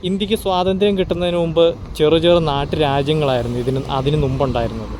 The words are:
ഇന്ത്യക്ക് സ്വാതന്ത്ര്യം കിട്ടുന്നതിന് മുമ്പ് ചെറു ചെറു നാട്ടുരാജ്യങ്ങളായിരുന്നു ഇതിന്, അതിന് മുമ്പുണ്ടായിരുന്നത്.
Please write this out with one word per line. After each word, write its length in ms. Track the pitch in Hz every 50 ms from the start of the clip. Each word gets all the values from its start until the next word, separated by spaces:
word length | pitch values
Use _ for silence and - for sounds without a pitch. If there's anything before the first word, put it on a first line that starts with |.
| -
ഇന്ത്യക്ക് 300 | 180 190 196 208 190 220
സ്വാതന്ത്ര്യം 640 | 208 - 196 185 180 185 185 190 190 202 208 202 190
കിട്ടുന്നതിന് 380 | 180 - 180 170 175 175 175
മുമ്പ് 380 | 175 170 165 160 165 165 170 170 - - - -
ചെറു 220 | - 151 151 156 165
ചെറു 200 | 160 175 175 175
നാട്ടുരാജ്യങ്ങളായിരുന്നു 1200 | 165 156 139 139 143 143 - 156 156 143 139 143 139 139 156 156 151 139 131 123 117 117 120 123
ഇതിന്, 220 | 120 127 131 135 135 -
അതിന് 260 | 139 135 131 143 147
മുമ്പുണ്ടായിരുന്നത്. 840 | 151 147 135 131 131 143 135 120 123 117 113 110 113 107 101 - -